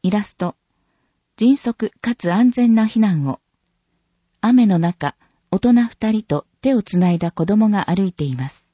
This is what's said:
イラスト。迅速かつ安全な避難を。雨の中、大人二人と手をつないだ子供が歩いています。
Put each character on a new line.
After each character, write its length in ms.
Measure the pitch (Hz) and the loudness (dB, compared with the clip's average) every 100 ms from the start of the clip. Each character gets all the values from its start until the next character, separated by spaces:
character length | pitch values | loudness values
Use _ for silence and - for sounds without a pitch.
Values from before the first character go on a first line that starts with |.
イ 100 | 185 | -2
ラ 120 | 208 | -2
ス 120 | 202 | -4
ト。 200 | _ 175 - _ _ _ _ _ _ _ | _ -8 -8 _ _ _ _ _ _ _
迅 220 | - 233 277 | -2 0 2
速 340 | 240 226 226 _ | -2 -6 -8 _
か 160 | 233 | -8
つ 160 | 240 175 | -4 -2
安 200 | 185 247 | 2 2
全 220 | 247 240 | 2 2
な 120 | 226 | 2
避 160 | 220 220 | 2 0
難 240 | 214 165 139 | 0 0 -4
を。 140 | - _ _ _ _ _ _ _ _ _ _ | -8 _ _ _ _ _ _ _ _ _ _
雨 260 | 220 247 | 2 4
の 140 | 220 175 | 4 2
中、 360 | 170 - 143 _ _ _ _ | 0 -4 -8 _ _ _ _
大 80 | 190 | -2
人 140 | 240 240 233 | 2 2 2
二 240 | - 220 | -4 -4
人 120 | 220 | -4
と 220 | - - _ _ | -4 -6 _ _
手 120 | 262 | -2
を 80 | 254 | -2
つ 160 | - 180 | -2 0
な 140 | 180 | 0
い 80 | 170 | 0
だ 120 | 170 | -4
子 140 | - | -4
供 220 | 165 214 220 | 0 2 2
が 220 | 202 - | 0 -2
歩 160 | 180 190 | -2 -2
い 60 | |
て 100 | - | -4
い 140 | 147 127 | -6 -4
ま 100 | 131 | -8
す。 180 | - _ | -12 _